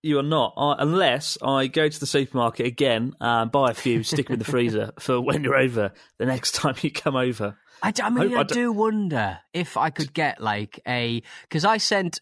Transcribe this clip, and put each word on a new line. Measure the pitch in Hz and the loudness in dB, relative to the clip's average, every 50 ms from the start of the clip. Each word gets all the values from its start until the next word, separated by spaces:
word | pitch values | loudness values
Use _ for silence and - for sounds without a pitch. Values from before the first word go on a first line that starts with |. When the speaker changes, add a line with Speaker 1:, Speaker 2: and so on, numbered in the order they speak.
| - | 0
Speaker 1:
You | 156 147 139 | 2 2 2
are | 139 | 2
not, | 147 160 151 120 107 - | 2 2 2 2 0 0
I, | - 139 147 143 - | 0 2 2 2 2
unless | - 147 165 190 185 143 120 139 151 - - - | 2 2 2 4 4 4 2 0 -2 -6 -6 -4
I | - 135 135 135 131 | -2 0 0 2 0
go | 131 - 160 156 | 0 0 2 2
to | 151 151 - | 2 0 -2
the | 147 | -6
supermarket | 131 - 143 139 - - 131 120 117 - - 123 | 0 0 0 0 0 0 0 0 0 0 0 -4
again | 127 117 - 147 131 117 110 117 131 - _ | -4 0 0 2 2 2 2 0 -2 -4 _
and | - 120 120 117 113 117 | 0 2 2 2 2 2
buy | - 143 135 123 | 2 2 2 2
a | 113 | 0
few, | - - 131 120 113 113 | 0 0 0 0 0 0
stick | - - 143 135 - | 0 -2 -2 -2 -2
'em | 127 | -2
in | 117 | -4
the | 110 | -2
freezer | - 131 123 120 117 110 104 104 107 - | -2 0 0 0 2 0 -2 -4 -4 -8
<laughs> | - | -10
for | - - 131 123 | -2 0 0 0
when | 123 147 160 156 147 | 2 0 -2 0 0
you're | 127 139 | 2 2
over, | 135 131 131 120 113 101 98 - - - _ _ | 2 2 2 0 0 -2 -2 -4 -10 -20 _ _
the | _ 117 | _ -2
next | 127 127 123 - - - | -2 -2 -2 -4 -4 -4
time | - - 151 127 - | 0 -2 -2 -2 -2
you | - 147 | -4 -4
come | - - - 151 135 | -4 -2 -4 -2 0
over. | 131 127 127 120 110 107 101 101 _ _ _ _ - | 0 0 0 -2 -2 -4 -6 -6 _ _ _ _ -4
Speaker 2:
I | - 214 | -4 -4
d-, | - - | -2 -2
I | 247 - | -2 0
mean, | 240 - - - 247 | 0 2 2 2 2
Speaker 1:
I, | |
Speaker 2:
I | 233 | 0
Speaker 1:
I | - | 0
d- | - - | 0 0
Speaker 2:
do | 240 240 240 | 0 0 0
wonder | 226 202 214 220 220 214 202 180 156 123 107 98 92 - _ _ - | 2 2 0 0 2 0 -2 0 0 0 -2 -2 -4 -8 _ _ -6
if | 165 180 - - | -6 -6 -4 -2
I | - 131 160 | 0 0 0
could | - - 156 135 | -2 -4 -6 -4
get, | _ - 156 143 - - | _ -2 -2 -2 -2 -2
like, | 110 110 104 104 107 104 - - _ | -4 -2 -2 -2 -4 -8 -10 -12 _
a, | - 123 123 120 117 117 117 - - - - - _ | -4 -2 -2 -2 -2 -2 -4 -6 -10 -20 -20 -16 _
'cause | - 156 156 | -4 0 2
I | 202 220 | 2 2
sent | 214 - - 214 196 190 175 - - | 2 2 2 2 2 0 0 -4 -4